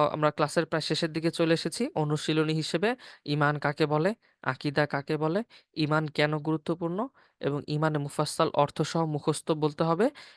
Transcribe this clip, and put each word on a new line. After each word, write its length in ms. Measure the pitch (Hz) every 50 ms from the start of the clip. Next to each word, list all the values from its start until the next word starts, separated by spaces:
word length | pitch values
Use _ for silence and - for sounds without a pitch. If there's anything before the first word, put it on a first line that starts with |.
| 151 -
আমরা 220 | - 151 151 151
ক্লাসের 340 | - - 156 143 - 175 160
প্রায় 180 | - - 160 -
শেষের 260 | - 160 - 170 165
দিকে 180 | 151 160 156 170
চলে 220 | - - 170 160 165
এসেছি। 280 | 160 - 165 - - 233 294 -
অনুশীলনী 600 | - 151 147 151 151 - - 156 156 156 156 156
হিসেবে 340 | 156 151 - - 165 190 226 254 - - - - - -
ঈমান 280 | 147 147 147 147 143 147 147
কাকে 260 | - 147 147 - 160
বলে, 240 | 147 151 151 160 196 226 - _ _ _ _ -
আকীদা 400 | 135 127 - - 151 139 156 147
কাকে 280 | 147 - 143 139 - 156
বলে, 240 | 147 156 160 165 202 240 _ - - _ _ -
ঈমান 280 | - 156 143 151 156 156 147
কেন 240 | - - 151 151 151 156
গুরুত্বপূর্ণ 600 | 147 156 156 160 - - 165 175 180 165 175 196 240 269 _ _ _ _ _ -
এবং 180 | - 139 143 147 - -
ঈমানে 300 | 151 151 156 156 156 147
মুফাসসাল 500 | 143 143 - - 151 - - - 170 151 -
অর্থসহ 480 | - 147 - - - 156 - - 170 165
মুখস্থ 420 | 156 151 143 - - 147 - - -
বলতে 300 | 165 151 151 151 151 - 165
হবে 220 | 165 165 170 220 285 294 - - - -